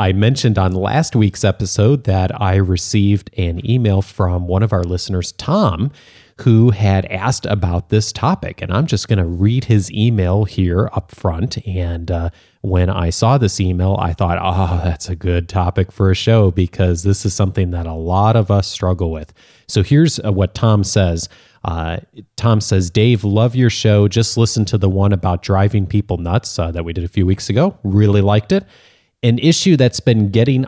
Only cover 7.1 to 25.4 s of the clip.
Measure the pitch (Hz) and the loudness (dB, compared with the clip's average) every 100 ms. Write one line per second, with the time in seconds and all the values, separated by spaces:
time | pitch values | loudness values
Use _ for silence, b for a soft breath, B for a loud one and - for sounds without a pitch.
7.1 | 92 113 - - 104 87 85 - 107 - | -4 -2 -2 -4 -4 -2 -2 0 -2 -2
8.1 | - 127 190 - - 95 95 160 101 - | -4 -2 -2 -6 -10 -4 -2 -2 -2 0
9.1 | 104 85 87 101 123 - 110 92 - 117 | -2 -2 0 0 0 2 0 0 -2 0
10.1 | 107 90 98 107 - 92 87 117 - - | 0 0 0 -2 -2 0 0 -2 -4 -10
11.1 | - 92 82 - - - 92 87 85 85 | -6 -4 -4 -6 -6 -8 -4 -4 -4 -4
12.1 | 85 85 b b b 101 92 90 90 85 | -4 -4 b b b -2 0 0 0 -2
13.1 | - 113 135 107 - 92 90 92 98 90 | 0 2 2 0 0 -2 0 0 0 -2
14.1 | 87 90 87 90 90 92 85 85 82 - | -2 -2 -2 -2 0 0 0 -2 -4 -6
15.1 | 87 87 87 82 92 87 92 92 - 95 | -6 -2 -2 -2 -2 0 0 -2 0 0
16.1 | 92 - 113 98 87 87 - 92 85 98 | 2 2 4 4 2 -2 0 0 0 0
17.1 | 95 104 - 95 95 90 87 82 80 82 | -2 -2 -2 -2 -2 -4 -4 -6 -6 -2
18.1 | 92 107 117 101 101 98 - 92 90 85 | 2 2 2 2 0 0 -4 -2 -2 -2
19.1 | 78 78 b b b - - 98 143 160 | -6 -12 b b b -4 -2 2 4 2
20.1 | - 107 95 92 - 113 107 95 107 90 | 0 -2 0 -2 0 0 2 2 0 0
21.1 | 82 - b b b - 82 82 85 - | -2 -8 b b b -8 -6 -6 -8 -12
22.1 | - - - 117 110 - 98 87 107 117 | -20 -20 -2 0 2 2 0 0 2 2
23.1 | 113 104 104 120 123 123 - 110 104 101 | 2 2 2 2 2 0 2 2 4 4
24.1 | 113 113 - 113 - 101 107 95 95 101 | 2 0 0 0 0 0 0 0 2 2
25.1 | 98 92 87 | 0 0 -2